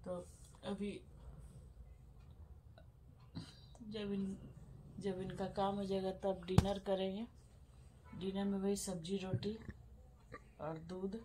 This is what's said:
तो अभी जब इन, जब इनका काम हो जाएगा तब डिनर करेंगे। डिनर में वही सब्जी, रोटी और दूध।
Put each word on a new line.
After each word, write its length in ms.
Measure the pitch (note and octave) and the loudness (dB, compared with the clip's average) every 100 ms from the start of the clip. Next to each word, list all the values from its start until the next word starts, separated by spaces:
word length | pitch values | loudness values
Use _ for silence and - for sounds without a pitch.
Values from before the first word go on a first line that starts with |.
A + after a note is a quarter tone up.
| F3+ | -2
तो 220 | F3+ F3+ - - - F#3+ | -4 -4 -12 -16 -8 -2
अभी 360 | G3 G3+ - - - - - - - - - - - - - - - - - - - - - - - - - - - - - A3 | 0 0 -2 -8 -12 -12 -10 -12 -12 -12 -12 -14 -14 -16 -16 -14 -14 -12 -14 -14 -16 -16 -16 -18 -16 -10 -8 -8 -12 -14 -10 -6
जब 240 | G#3+ G3+ | -2 2
इन, 240 | G3+ G3 G3 - - - - - - | 2 2 -2 -8 -12 -12 -12 -10 0
जब 220 | G3 F#3 | 0 2
इनका 240 | F#3 - F#3+ | 0 0 0
काम 300 | G3 G3 G3+ | 4 4 4
हो 100 | G3 | 4
जाएगा 260 | G3 F#3+ | 4 4
तब 300 | F#3 G3 F#3 F3 | 4 2 2 8
डिनर 320 | F#3 F#3+ G3 | 8 8 2
करेंगे। 460 | G3+ F#3+ F#3+ F#3+ A#3+ - - - - - - - - - | 4 4 4 0 -4 -8 -18 -18 -18 -18 -18 -18 -12 -2
डिनर 240 | F#3+ G3 | 0 4
में 160 | G3 G3 | 4 6
वही 160 | G3 G3+ | 6 4
सब्जी, 420 | - F3 E3 G3 | 2 -2 2 2
रोटी 420 | F#3 - G3+ A3 - - - - - - - - - - | 4 4 4 0 -6 -10 -14 -16 -16 -18 -12 -12 -12 -6
और 160 | D3+ D#3+ | -4 -2
दूध। 380 | E3 F#3 F#3+ A3+ | -4 0 0 0